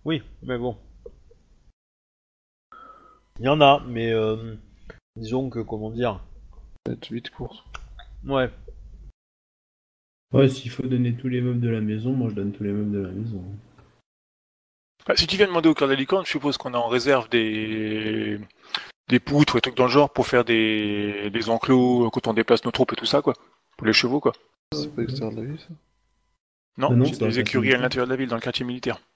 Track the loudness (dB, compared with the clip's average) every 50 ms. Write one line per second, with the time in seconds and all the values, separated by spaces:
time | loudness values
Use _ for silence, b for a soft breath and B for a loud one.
0 | _ -4 -4 -4 -6 -12 -20 -14 -8 -6 -6 -4 -4 -6 -6 -8 -18 -20 -20 -20
1 | -20 -20 -20 -20 -20 -20 -20 _ _ _ _ _ _ _ _ _ _ _ _ _
2 | _ _ _ _ _ _ _ _ _ _ _ _ _ _ B B B B B B
3 | B B B B B _ _ -4 0 0 4 8 8 8 8 6 2 -6 -4 -4
4 | -2 0 0 0 0 0 -2 -4 -6 -12 -14 -16 -18 _ -20 B B B B B
5 | _ _ _ -14 -8 -4 -4 -2 -4 -4 -6 -8 -8 -6 -8 -8 -8 -8 -4 -2
6 | -2 -2 -4 -6 -12 -18 -20 -20 -20 -20 -20 -20 -20 -20 -20 -12 _ -8 -8 -8
7 | -10 -12 -12 -10 -10 -12 _ -12 -14 -14 -14 -18 _ -18 -18 -18 -18 -18 -20 -20
8 | -20 -20 -20 -14 -6 -2 0 0 0 -2 -4 -12 -20 -20 -20 -20 -20 -20 -20 -20
9 | -20 -20 _ _ _ _ _ _ _ _ _ _ _ _ _ _ _ _ _ _
10 | _ _ _ _ _ _ 4 6 6 6 4 -2 -10 -12 -8 -6 -4 -2 0 0
11 | 0 0 -2 -4 -4 -4 -2 -2 -2 0 0 0 0 0 0 0 -2 -2 -2 -2
12 | -2 -2 -2 0 -2 -2 -2 -4 -6 -6 -6 -4 -4 -4 -2 -2 -2 -2 -2 -4
13 | -4 -6 -6 -8 -8 -8 -8 -10 -10 -12 -14 -16 -18 _ _ -20 -20 _ _ _
14 | _ _ _ _ _ _ _ _ _ _ _ _ _ _ _ _ _ _ _ _
15 | -4 -2 0 0 0 -2 2 2 2 4 4 4 4 4 4 4 2 2 2 0
16 | 0 0 0 0 0 -2 -6 -2 -2 -2 -4 -2 -6 -4 -2 -2 0 0 0 0
17 | 2 2 2 2 2 2 0 2 2 2 -2 -4 -4 -4 -4 -4 -4 -4 -4 -4
18 | -4 -4 -4 -4 -4 -4 -6 -6 -10 -16 _ B B B B B B B B _
19 | _ 0 0 2 _ 2 4 4 4 4 4 0 0 0 2 2 2 4 6 4
20 | 4 4 _ -2 0 2 2 2 4 4 2 2 2 2 0 0 -2 -2 -2 -2
21 | -4 -4 -4 -6 -6 -4 -4 -4 -2 0 -2 0 4 4 6 6 6 4 4 4
22 | 2 2 0 -2 -4 0 0 0 4 4 4 4 4 -4 0 0 0 0 0 -4
23 | -2 0 0 2 2 2 -2 _ _ _ _ _ _ _ _ -2 0 2 2 4
24 | 2 2 -2 0 0 0 -2 _ _ _ _ _ _ _ -8 -8 -8 -8 -6 -6
25 | -6 -6 -6 -6 -6 -8 -8 -8 -10 -10 -12 -14 -14 -20 -20 _ _ _ _ _
26 | _ _ _ _ _ _ _ _ _ _ _ _ _ _ _ -2 0 2 4 4
27 | 4 4 2 0 -2 0 0 0 -2 0 0 0 4 4 2 2 2 0 0 -2
28 | -2 -2 -2 -2 -2 -4 -4 -4 -4 -4 -4 -4 -6 -6 -6 -4 -4 -6 -6 -6
29 | _ _ _